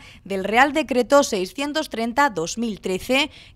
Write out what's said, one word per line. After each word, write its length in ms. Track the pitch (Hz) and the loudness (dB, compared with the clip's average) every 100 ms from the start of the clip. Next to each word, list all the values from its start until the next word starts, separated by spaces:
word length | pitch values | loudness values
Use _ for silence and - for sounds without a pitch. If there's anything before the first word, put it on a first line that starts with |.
| - - | -4 -18
del 220 | 185 196 196 | -8 -6 0
Real 260 | 226 285 | 4 4
Decreto 520 | 285 247 247 226 285 | 2 0 0 4 4
seiscientos 680 | 285 208 185 - 285 302 302 | 4 0 -4 -6 -6 -4 -4
treinta 400 | 220 233 233 285 | -4 -4 0 0
dos 280 | 180 165 - | 0 -6 -4
mil 220 | 233 190 | -6 -6
trece, 520 | 190 185 - 262 302 - - | -4 -4 0 0 0 -6 -18